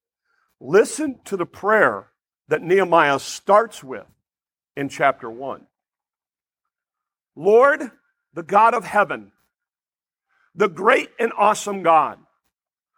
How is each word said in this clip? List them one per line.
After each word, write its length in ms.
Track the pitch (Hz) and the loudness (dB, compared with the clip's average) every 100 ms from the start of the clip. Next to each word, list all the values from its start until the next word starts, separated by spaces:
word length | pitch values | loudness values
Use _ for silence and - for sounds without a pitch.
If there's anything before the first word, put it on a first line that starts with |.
| _ _ _ _ _ _ | _ _ _ _ _ _
Listen 600 | 123 185 269 - 302 247 - | 0 2 2 -2 -8 -10 -8
to 120 | 196 | -8
the 80 | 170 | -8
prayer 680 | - 196 214 143 98 - _ _ _ - | -6 0 2 2 0 -10 _ _ _ -6
that 140 | 151 | -4
Nehemiah 560 | 160 196 180 165 147 139 | 0 0 2 2 2 0
starts 680 | - - - 208 226 - | -4 -8 2 2 2 -6
with 220 | 131 110 - _ _ _ _ _ _ 143 | -16 -16 -18 _ _ _ _ _ _ -10
in 140 | 139 | -10
chapter 420 | - 143 135 117 | -2 -2 -2 -10
one. 360 | 117 135 98 _ _ _ _ _ _ _ _ _ _ _ _ _ _ _ _ _ 135 | -14 -14 -14 _ _ _ _ _ _ _ _ _ _ _ _ _ _ _ _ _ -6
"Lord, 560 | 180 226 277 302 262 _ _ _ _ | 2 4 4 2 -6 _ _ _ _
the 100 | 160 | -16
God 320 | 156 196 233 233 | -2 2 2 0
of 80 | |
heaven, 480 | 165 208 175 123 101 _ _ _ _ _ _ _ _ _ _ _ _ | -2 -2 -2 -4 -14 _ _ _ _ _ _ _ _ _ _ _ _
the 140 | 165 208 | -4 -4
great 440 | 151 208 269 - - | 0 0 0 -2 -6
and 140 | 233 - | -6 0
awesome 440 | 214 208 202 196 | 0 -2 -6 -4
God, 380 | 165 160 127 101 _ _ _ _ _ _ _ | 2 2 2 -6 _ _ _ _ _ _ _